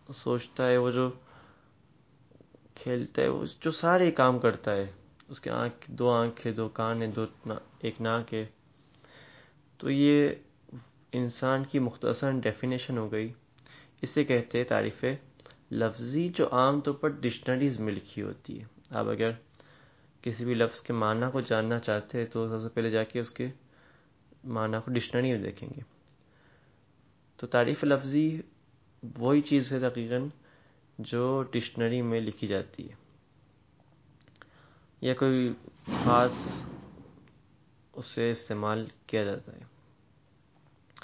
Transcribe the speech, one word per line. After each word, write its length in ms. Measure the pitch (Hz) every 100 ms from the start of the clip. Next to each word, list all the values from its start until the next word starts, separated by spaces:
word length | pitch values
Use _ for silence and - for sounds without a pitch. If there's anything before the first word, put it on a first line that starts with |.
| -
سوچتا 540 | 135 - 123 120 - 127
ہے، 100 | 123
وہ 140 | 123
جو 180 | 123 127 127 - - - - _ _ _ _ _ _ _ - - - - -
کھیلتا 460 | 127 123 - -
ہے، 60 | 131
وہ 180 | 131 - -
جو 100 | 160
سارے 400 | 156 170 180 180
کام 280 | 160 127 127
کرتا 360 | 120 - - 101
ہے، 160 | 98 - - - -
اس 120 | 135
کے 100 | -
آنکھ، 420 | 117 120 - -
دو 200 | 120 120
آنکھیں، 400 | 117 117 117 120
دو 180 | 110 110
کان 320 | - 113 113
ہیں، 80 | 113
دو 160 | 110 110 - -
نا-، 120 | 110 - -
ایک 220 | 113 107
ناک 320 | 113 113 113
ہے۔" 120 | 110 107 - _ - - - - - - - - - - -
تو 140 | 135
یہ 380 | 139 143 147 143 - - _ - 123 - _ _
انسان 520 | 123 123 - 131 135
کی 160 | 139 143
مختصر 520 | 123 - 117 117 139
definition 680 | 131 110 104 127 127 - 123
ہو 140 | 107
گئی۔ 220 | 107 110 123 _ _ - - - -
اسے 220 | - -
کہتے 340 | 143 123 117 120
ہیں 80 | 123
تعریف 400 | 110 107 - 123 143 - - - - -
لفظی، 580 | 113 113 120 120 143 175
جو 180 | 175 151
عام 300 | 127 131 143
طور 120 | 143
پر 160 | 139 156
dictionaries 720 | 143 123 - - 127 143 113
میں 140 | 107
لکھی 280 | 95 - -
ہوتی 380 | 101 95 - 117
ہے۔ 60 | 110 - -
آپ 180 | 113 107
اگر 240 | 107 113 117 - - - - - _ _ _
کسی 240 | 117 113 120
بھی 80 |
لفظ 280 | 117 117 -
کے 120 | -
معنی 320 | 117 107 110 127
کو 100 | 131
جاننا 380 | 120 110 110 117
چاہتے 380 | 113 107 104 123
ہیں 80 | 113
تو 220 | 117 113
سب 160 | 110
سے 60 | 113
پہلے 200 | 120 113
جا 140 | 110
کے 160 | 110 123
اس 100 | 113
کے 180 | - 127 135 - _ - - _ _ _ -
معنی 340 | 127 113 110 110 127
کو 60 |
ڈکشنری 400 | 123 - 123 131
میں 80 | 117
دیکھیں 300 | 98 98 - -
گے۔ 60 | - _ _ _ _ _ _ _ _ _ _ _ _ _ _ -
تو 100 | 123
تعریف 360 | 120 120 147
لفظی 580 | 147 139 135 147 156 160 - _ _ _ _ _ 113 117
وہی 240 | 120 147
چیز 300 | 147 143 127
ہے 180 | 131 127
تقریباً 380 | 120 113 123 143 - - - _ _ _ -
جو 460 | 110 120 127 135 131
ڈکشنری 500 | 123 - - 117 123
میں 200 | 120 117
لکھی 260 | 110 - 101
جاتی 420 | 98 - - 80
ہے، 60 | - _ _ _ _ _ _ _ _ _ _ _ - _ - - - - - _ -
یا 120 | 127
کوئی 400 | 127 135 131 123 117 - - - -
خاص 280 | 113 120 123 - - - - - - - - - - - _ _ _ _ _
اسے 380 | - 120 - 117
استعمال 560 | 113 - 104 104 110 110 - -
کیا 160 | 110
جاتا 320 | 101 98 - -
ہے۔ 60 | - _ _ _ _ _ _ _ _ _ _ _ _ -